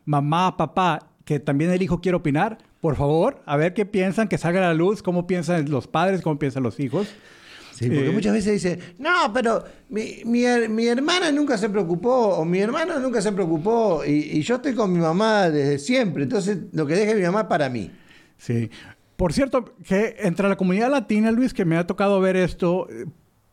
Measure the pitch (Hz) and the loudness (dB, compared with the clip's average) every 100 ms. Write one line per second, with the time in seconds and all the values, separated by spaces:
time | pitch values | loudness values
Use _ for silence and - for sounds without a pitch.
0 | - 147 147 165 185 180 156 196 180 156 | -2 0 0 0 0 0 -2 0 0 0
1 | - _ - 147 151 139 170 180 190 175 | -6 _ -4 -4 0 0 2 0 0 -2
2 | 185 175 165 143 214 220 _ _ 165 139 | 0 0 0 0 0 -4 _ _ -2 0
3 | 143 160 226 - - 147 170 180 196 190 | 2 2 0 -2 -4 0 0 -2 -2 0
4 | 190 220 220 156 165 185 180 160 180 214 | 0 0 -2 0 0 2 2 2 2 0
5 | 180 175 175 180 156 175 147 135 - 156 | -2 -2 -2 -2 0 0 0 -2 -2 0
6 | 185 185 160 147 143 131 120 123 135 156 | 0 0 -2 -2 -2 -2 -4 -2 -4 -4
7 | 202 - - - - - - - 120 - | -4 -10 -20 -20 -20 -20 -16 -6 -2 0
8 | 135 202 202 214 202 202 180 175 - - | 0 0 0 0 0 0 -2 -4 -10 -6
9 | 302 359 277 247 226 214 - - - 214 | 0 2 2 0 0 -2 -4 -20 -10 -8
10 | - - 226 240 247 240 226 220 233 240 | -8 -8 -2 0 2 2 0 0 0 0
11 | 302 359 330 285 294 220 226 202 170 170 | 2 0 2 0 0 0 0 -2 -2 -2
12 | 240 254 214 170 165 180 214 302 339 311 | 2 2 2 2 0 0 0 0 -2 -2
13 | 262 240 196 196 170 160 196 233 214 156 | -2 0 -2 0 0 0 0 2 2 0
14 | 147 147 151 156 143 247 277 233 202 175 | 0 0 0 -2 0 -2 -2 0 2 2
15 | 165 175 220 214 175 151 139 143 143 254 | 2 2 2 4 2 2 0 0 0 0
16 | 208 135 143 220 185 185 - 160 143 175 | 0 -2 -2 -2 -2 -4 -4 -4 0 0
17 | 214 220 175 208 214 175 135 123 85 - | 2 2 2 0 0 0 0 -4 -8 -14
18 | - - _ _ - 117 110 - - - | -20 -20 _ _ -4 -2 -2 -8 -20 -20
19 | _ - 180 - 269 269 - - - 190 | _ -4 0 2 2 0 -4 -10 -2 0
20 | 220 - 202 170 202 190 185 190 247 277 | 0 -2 -2 0 0 2 2 2 2 0
21 | 202 214 220 226 254 - 175 165 175 196 | 0 0 2 2 0 0 0 2 0 0
22 | 202 196 185 185 180 - 175 180 - 113 | 2 2 2 2 0 0 0 0 -4 -10
23 | 151 - _ _ _ | -14 -16 _ _ _